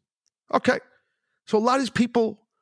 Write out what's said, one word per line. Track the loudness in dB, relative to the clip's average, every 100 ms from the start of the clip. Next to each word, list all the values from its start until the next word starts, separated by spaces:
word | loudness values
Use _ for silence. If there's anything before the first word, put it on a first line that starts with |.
| _ _ _ _ -6
Okay. | -2 0 -2 -4 _ _ _ _ _ -4
So | 0
a |
lot | 2 0
of |
these | 0
people | 0 0 0 0 -4 _ _